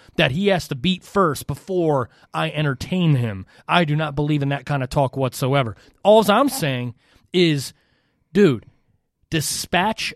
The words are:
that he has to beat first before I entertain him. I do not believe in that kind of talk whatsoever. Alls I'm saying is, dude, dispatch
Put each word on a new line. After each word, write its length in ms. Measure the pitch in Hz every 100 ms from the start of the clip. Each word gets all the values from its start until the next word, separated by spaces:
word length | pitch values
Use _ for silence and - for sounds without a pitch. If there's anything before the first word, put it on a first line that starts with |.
| - -
that 140 | 147
he 160 | 143 202
has 220 | 180 -
to 60 |
beat 300 | 135 180 180
first 420 | - 202 175 135 -
before 600 | 143 - 185 165 139 113 _ _
I 180 | 160 160
entertain 640 | 151 147 127 - 185 170 135
him. 280 | 117 95 - - -
I 180 | 170
do 100 | 156
not 200 | 151 156
believe 280 | 139 147 147
in 60 | 139
that 140 | 139
kind 180 | 135 143
of 60 | 127
talk 260 | 147 135
whatsoever. 640 | 135 131 - 131 143 117 - - _
Alls 280 | 196 220 208
I'm 180 | 208 285
saying 460 | - 147 127 123 - _ _ _
is, 440 | 175 170 143 - - _ _ _ _ _
dude, 320 | 185 190 113 - _ _ _ _ _ _
dispatch 840 | 160 - - - 175 202 - -